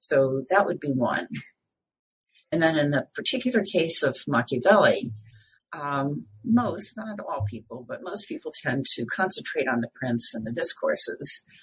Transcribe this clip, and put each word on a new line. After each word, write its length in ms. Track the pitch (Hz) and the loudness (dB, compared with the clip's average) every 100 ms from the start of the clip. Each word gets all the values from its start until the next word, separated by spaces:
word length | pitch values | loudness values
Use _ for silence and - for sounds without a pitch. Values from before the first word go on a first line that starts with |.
So 440 | - 143 135 135 127 | 0 2 2 0 0
that 160 | 190 196 | 2 2
would 120 | - | -2
be 140 | 147 | -2
one. 360 | 131 117 - - 143 - _ _ _ _ _ _ _ _ _ _ | 0 0 0 -4 -10 -12 _ _ _ _ _ _ _ _ _ _
And 100 | 165 | 0
then 160 | 160 156 | 2 2
in 120 | 143 | 2
the 160 | 139 - | 0 -2
particular 500 | - - 254 247 233 | -4 -2 0 0 0
case 380 | 202 180 160 - | 2 0 2 2
of 160 | 143 - - | 0 0 0
Machiavelli, 800 | 120 120 123 185 208 135 101 - - - - _ _ _ | 0 4 4 8 8 8 4 -2 -10 -16 -20 _ _ _
um, 540 | 151 143 139 139 151 - - | -8 -4 -2 -2 -4 -10 -10
most, 540 | 220 233 220 - - 214 | 2 2 2 -4 -8 -10
not 200 | 220 202 | -10 -10
all 260 | - 143 104 | -6 -4 -4
people, 380 | 117 - 120 120 | -6 -12 -14 -12
but 160 | - | -12
most 240 | - 202 - | -8 -8 -8
people 240 | 143 - - | -10 -8 -6
tend 220 | 143 131 123 | -4 -2 -2
to 120 | - 117 | -4 -4
concentrate 600 | - 185 - - 156 131 | -2 -2 -2 -4 -2 0
on 140 | 117 | 0
the 80 | 113 | -2
prince 400 | - 127 117 - | -6 -2 0 -2
and 120 | 113 110 | -4 -6
the 60 | |
discourses, 920 | 117 - - - - - - - - - - | -2 -4 -2 -2 0 -2 0 -2 -2 -6 -20